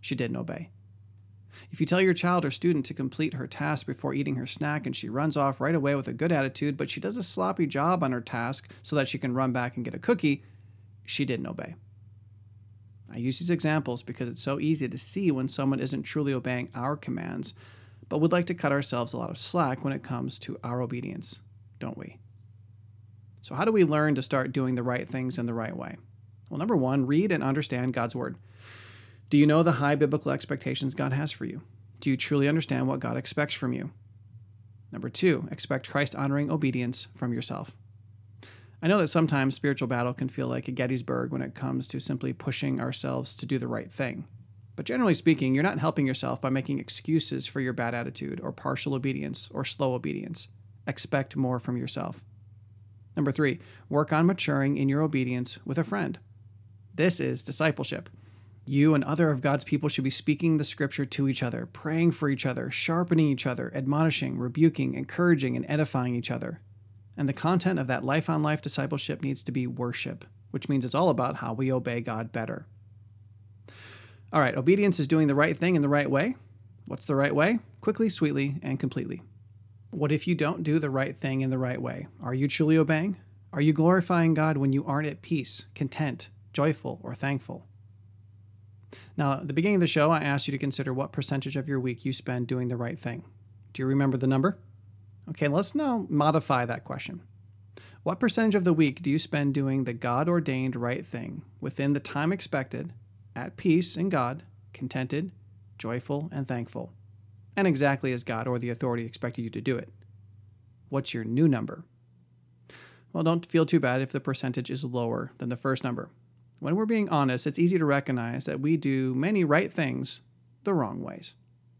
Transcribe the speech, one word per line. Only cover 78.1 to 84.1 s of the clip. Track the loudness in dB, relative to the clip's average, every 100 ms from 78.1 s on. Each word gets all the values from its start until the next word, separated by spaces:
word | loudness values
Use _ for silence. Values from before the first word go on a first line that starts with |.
| 2 0 2 -2 -2
and | -4 -2
completely. | -2 -4 -6 -10 -14 -20 -20 -20 -20 -20 -12
What | -2 0
if | 0 0
you |
don't | 0 0 0
do | 0 2
the | 2
right | 0 -2 -2
thing | -2 0
in | 0
the | 0
right | -2 -2
way? | -4 -6 -10 -10
Are | -4
you | 0 0
truly | 2 6 6
obeying? | 6 2 0 -4 -12 -20 -8
Are | 2
you | 4
glorifying | 6 6 6 4